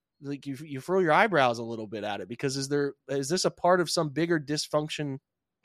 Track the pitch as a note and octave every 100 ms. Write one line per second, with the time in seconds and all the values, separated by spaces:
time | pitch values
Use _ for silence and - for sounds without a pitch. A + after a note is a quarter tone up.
0 | _ _ C#3 C#3+ C#3 C3 D#3+ C3+ D3 F#3+
1 | E3+ D#3 G#3+ E3 B2+ A#2 A#2 A2+ G#2+ G#2+
2 | G#2 G2+ F#2 A#2+ C#3+ C3+ C3+ C#3+ C#3+ -
3 | - C#3 C3+ F#3 F3 - F3 F#3 D#3+ F3
4 | D#3 C3+ E3+ E3+ C3+ D3+ - D3+ D3+ -
5 | D3 C3+ _ _ _ _